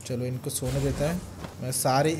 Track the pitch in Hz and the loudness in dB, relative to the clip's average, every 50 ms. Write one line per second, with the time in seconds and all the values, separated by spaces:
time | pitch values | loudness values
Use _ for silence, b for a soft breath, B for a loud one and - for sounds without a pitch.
0 | - - 127 117 123 127 127 127 - 143 135 - 135 127 131 139 135 139 135 - | -6 -4 -4 -2 -2 -2 -4 -4 -4 -4 -4 -2 -2 0 0 2 2 0 2 2
1 | 143 156 175 180 - - - - - - - - 127 127 131 - - 139 127 135 | 0 0 0 -2 -4 -8 -10 -12 -12 -12 -10 -6 -4 -4 -2 0 2 4 6 6
2 | 147 156 165 | 6 4 2